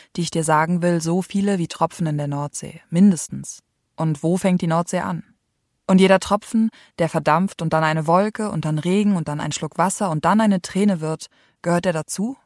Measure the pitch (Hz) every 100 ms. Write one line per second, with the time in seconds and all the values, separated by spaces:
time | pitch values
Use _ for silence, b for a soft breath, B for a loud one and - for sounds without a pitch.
0 | B - 165 160 160 156 160 175 175 170
1 | 160 180 180 196 202 190 165 - 165 -
2 | 160 147 143 143 147 - - 156 _ 170
3 | 202 165 - 135 143 - _ _ _ -
4 | 160 151 160 185 190 180 175 160 170 180
5 | - 170 - _ _ _ _ _ - 190
6 | 190 190 - 208 - 226 220 b b -
7 | 165 160 151 156 190 - 160 160 156 160
8 | 156 175 214 - 208 160 156 151 175 196
9 | 208 185 147 147 156 - 156 - 180 -
10 | 190 156 165 208 220 190 - 185 208 175
11 | 156 156 - b b b 170 175 185 160
12 | - - 220 269